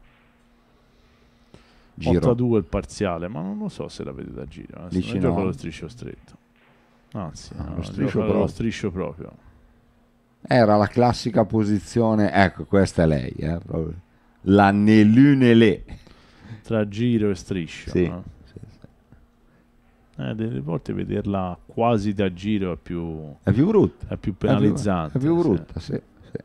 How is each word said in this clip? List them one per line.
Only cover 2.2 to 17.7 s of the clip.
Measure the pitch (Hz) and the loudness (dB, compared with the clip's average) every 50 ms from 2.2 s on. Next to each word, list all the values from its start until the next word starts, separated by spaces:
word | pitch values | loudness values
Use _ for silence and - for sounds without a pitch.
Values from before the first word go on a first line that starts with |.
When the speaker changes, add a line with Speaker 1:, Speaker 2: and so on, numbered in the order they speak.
| - 127 | 2 2
Speaker 2:
a | 117 | 2
due | 120 123 120 117 104 | 2 0 0 0 0
il | 87 | 0
parziale, | - - 101 85 - - - 104 95 85 82 87 | -2 -4 -6 -6 -6 -6 -4 -4 -2 -2 -4 -6
ma | 90 117 151 | -8 -8 -10
non | 92 190 208 | -10 -10 -8
lo | 214 214 | -10 -10
so | 180 - - 73 - | -10 -10 -10 -12 -12
se | - - - | -12 -12 -12
la | 69 67 | -12 -12
vede | 69 71 - | -12 -14 -14
da | - 60 67 | -14 -14 -14
giro, | 69 - - - - - - 85 | -14 -16 -18 -18 -18 -18 -18 -12
eh. | 90 | -6
Speaker 1:
Dici | 87 92 104 110 113 | -4 -4 -4 -2 -2
Speaker 2:
Non | 98 | -2
gioca | 90 85 85 87 | 0 0 0 0
Speaker 1:
no? | 98 | -2
Speaker 2:
lo | 92 | -2
striscio | 90 - - 87 78 - 85 80 | -4 -6 -10 -12 -12 -12 -14 -14
stretto. | - - - - - - - - - _ _ _ _ _ _ _ _ _ _ _ _ _ _ _ - | -14 -14 -14 -14 -14 -16 -20 -20 -20 _ _ _ _ _ _ _ _ _ _ _ _ _ _ _ -12
Anzi, | 110 92 78 - - - - - | -10 -10 -10 -12 -16 -18 -16 -12
Speaker 1:
Ah, | - 73 | -12 -10
Speaker 2:
no, | 76 - | -8 -8
Speaker 1:
lo | - | -8
striscio | - 101 98 - 139 | -8 -8 -4 -4 -2
Speaker 2:
gioca | 127 - 113 110 | 0 0 0 0
Speaker 1:
proprio. | 107 101 101 | 2 2 0
Speaker 2:
lo | 90 | 0
striscio | 76 - - 117 113 98 - - 101 | -2 -4 -4 -4 -4 -4 -4 -6 -6
proprio. | 85 92 85 69 76 85 78 - - - _ - _ _ _ _ _ _ _ _ _ _ _ _ _ _ _ _ _ _ | -4 -6 -6 -8 -8 -12 -16 -18 -18 -20 _ -20 _ _ _ _ _ _ _ _ _ _ _ _ _ _ _ _ _ _
Speaker 1:
Era | - - 135 127 113 104 104 | -4 0 4 4 6 6 6
la | 104 101 | 4 2
classica | - - 120 120 120 107 - - 123 98 117 110 | 2 2 2 2 2 2 0 -4 -2 0 0 0
posizione, | 90 113 110 104 101 104 98 - - - 117 117 110 110 107 104 87 | 2 0 0 0 2 0 -2 -2 -2 0 0 2 2 2 2 2 2
ecco, | 73 98 98 85 - - 78 | 4 4 4 4 2 -4 -4
questa | - - 98 95 - - - 85 | 0 2 2 2 2 2 2 2
è | |
lei, | 80 76 67 64 - | 2 2 0 -2 -6
eh, | - - 71 78 82 85 - | -8 -6 -6 -6 -6 -6 -8
proprio. | - - 85 80 80 82 90 - _ _ _ _ _ _ _ - | -8 -6 -6 -6 -6 -10 -12 -16 _ _ _ _ _ _ _ 2
La | 95 98 101 101 98 | 4 6 8 8 6
né | 101 104 104 107 110 110 104 | 6 4 6 6 8 8 8
l'une | 107 110 127 139 147 139 | 8 8 8 8 8 6
né | 135 127 120 117 | 6 6 6 6
l'é. | 113 113 104 90 - - - - - - - - - _ _ _ _ - - 113 107 - | 8 6 6 4 0 -6 -12 -20 -20 -20 -20 -20 -20 _ _ _ _ -20 -20 -20 -16 -8
Speaker 2:
Tra | - 113 110 104 | -4 -2 -2 -2
giro | 101 98 107 120 123 120 110 107 101 | -2 -4 -2 -2 0 0 0 0 -2
e | 95 | -2
striscio, | 82 - - 101 92 82 78 | -4 -6 -8 -6 -6 -6 -8